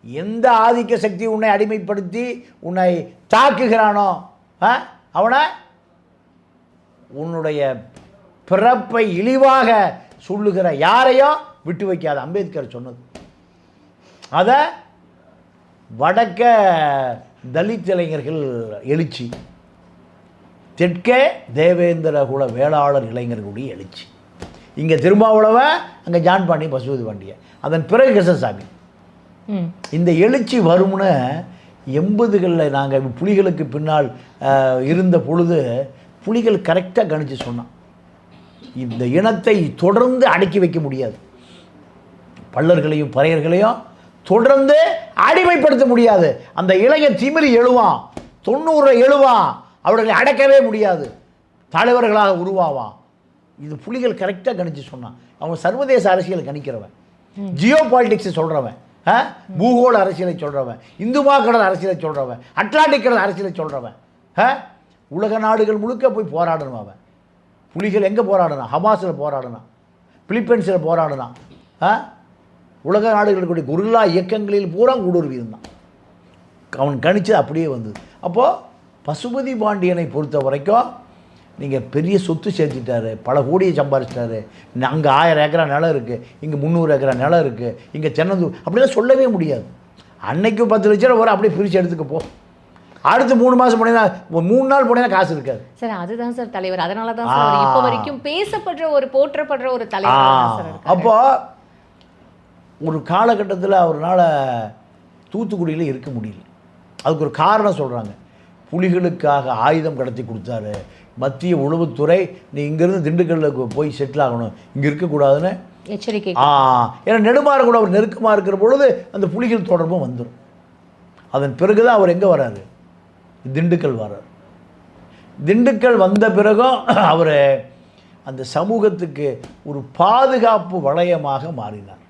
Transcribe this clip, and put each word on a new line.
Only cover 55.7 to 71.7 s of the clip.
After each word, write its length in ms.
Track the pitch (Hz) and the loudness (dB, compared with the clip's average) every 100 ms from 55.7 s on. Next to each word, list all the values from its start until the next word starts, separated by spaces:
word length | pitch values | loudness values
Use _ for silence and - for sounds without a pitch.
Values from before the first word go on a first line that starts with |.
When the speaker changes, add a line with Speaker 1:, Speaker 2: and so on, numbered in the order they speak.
| 254 277 254 190 | -2 0 2 2
Speaker 1:
அரசியல் 340 | 185 175 180 | 0 0 -6
கணிக்கிறவன், 460 | 131 147 139 117 98 _ _ _ _ 196 | -8 -12 -10 -12 -14 _ _ _ _ -14
Speaker 2:
ம். 100 | 196 | -10
Speaker 1:
ஜியோ 400 | 139 208 311 311 | -2 2 4 4
பாலிடிக்ஸ் 440 | 247 226 208 196 | 2 2 0 -2
சொல்றவன், 400 | 165 160 160 120 - _ _ - | -4 -2 -2 -4 -12 _ _ 0
ஆ, 260 | 226 262 - - 185 | 0 0 -10 -12 -2
பூகோள 420 | 226 240 254 226 | 2 4 4 4
அரசியலை 340 | 190 170 180 | 0 -2 -6
சொல்றவன், 440 | 175 147 139 123 113 - - | -6 -8 -6 -8 -10 -20 -10
இந்து 240 | 214 269 | -4 0
மாக்கடல் 420 | 277 277 240 233 | 4 4 4 2
அரசியலை 400 | 196 185 190 175 | 2 0 -4 -4
சொல்றவன், 340 | 160 143 131 120 - | -4 -6 -8 -10 -10
அட்லாண்டிக் 480 | - 202 302 311 285 | -6 -2 2 2 2
கடல் 140 | 226 233 | 2 0
அரசியலை 360 | 196 175 196 | 0 -4 -8
சொல்றவன், 420 | 175 156 139 117 - _ _ _ - | -8 -8 -8 -12 -20 _ _ _ 0
ஆ, 180 | 233 294 - _ _ _ _ | 0 0 -10 _ _ _ _
உலக 300 | 151 208 220 | -6 -4 -2
நாடுகள் 380 | 220 220 214 214 | 0 0 0 -2
முழுக்க 340 | 214 247 262 | -4 -2 -2
போய் 140 | 214 | -2
போராடணும் 540 | 180 151 170 160 139 120 | -6 -4 -2 -2 -6 -12
அவன். 180 | 101 95 _ _ _ _ _ _ _ | -16 -20 _ _ _ _ _ _ _
புலிகள் 300 | 160 202 202 | -6 -2 0
எங்க 200 | 196 214 | 0 0
போராடணும்? 440 | 196 190 170 143 117 | 0 2 0 -2 -4
ஹமாஸ்ல 420 | 143 202 214 185 143 | -2 0 0 -2 -6
போராடணும், 420 | 147 139 127 117 - _ _ _ _ _ _ | -6 -6 -10 -16 -20 _ _ _ _ _ _
பிலிப்பைன்ஸ்ல 500 | 165 220 233 180 185 156 | -6 0 0 2 -2 0
போராடணும், 440 | 165 156 139 120 123 - - _ | 0 -2 -4 -10 -16 -20 -20 _